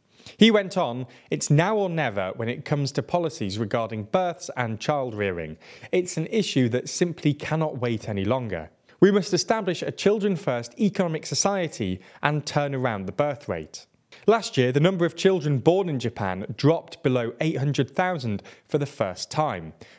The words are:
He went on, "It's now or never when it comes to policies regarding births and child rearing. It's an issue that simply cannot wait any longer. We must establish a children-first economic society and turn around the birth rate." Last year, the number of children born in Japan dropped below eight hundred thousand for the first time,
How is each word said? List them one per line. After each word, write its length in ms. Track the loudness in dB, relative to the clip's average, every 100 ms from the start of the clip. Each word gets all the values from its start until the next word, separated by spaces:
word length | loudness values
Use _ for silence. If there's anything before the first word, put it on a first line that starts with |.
| _ _ -20 4
He 120 | 6
went 280 | 6 2 -2
on, 280 | -2 -4 -10 -14 _
"It's 200 | -4 4
now 260 | 4 4 2
or 140 | 0
never 420 | 0 -2 -2 -4
when 140 | -4 -6
it 160 | -6
comes 280 | -4 -2 -2
to 100 | -4
policies 560 | -2 -2 -2 -4 -6 -4
regarding 460 | -2 -2 -2 -6
births 460 | -2 0 0 -4 -8 -6
and 240 | -4 -4
child 340 | -2 -2 -4
rearing. 440 | -2 -2 -2 -8 -12 -18 -20 -2
It's 240 | -2 0 -4
an 120 | -2
issue 400 | 0 2 2 2
that 180 | 0 -4
simply 460 | -2 -2 0 -2
cannot 440 | -2 -2 -2 -2 -2
wait 300 | -4 -4 -4
any 160 | -2
longer. 460 | 0 -2 -2 -6 -8 _ _ _
We 100 | 6
must 240 | 6 2
establish 480 | -2 0 0 0 -4
a 100 | -6
children-first 880 | 0 2 2 0 0 -2 -4 -6 0
economic 460 | 0 2 -2 -4 -4
society 760 | 0 0 0 -4 -2 -4 -4 -10 -4
and 240 | -2 0 0
turn 280 | -2 0
around 300 | 0 -2 -2
the 80 | -4
birth 380 | -2 -2 -2 -4
rate." 340 | -6 -6 -16 -20 _ _ -2 2
Last 300 | 2 2 2
year, 160 | 2
the 80 | 4
number 240 | 2 4
of 100 | 0
children 440 | 2 2 4 0 4
born 320 | 4 4 0
in 80 | -2
Japan 560 | -4 -2 -4 -2 -6 2
dropped 460 | 4 4 -2 -4
below 320 | 0 0 -2 -2
eight 200 | -2 0
hundred 320 | 0 0 0
thousand 520 | 0 0 0 -2 -4 -6 -20 _
for 120 | -2
the 80 | -2
first 440 | -2 -2 -2 -6
time, 440 | -2 -2 -4 -8 -16 -20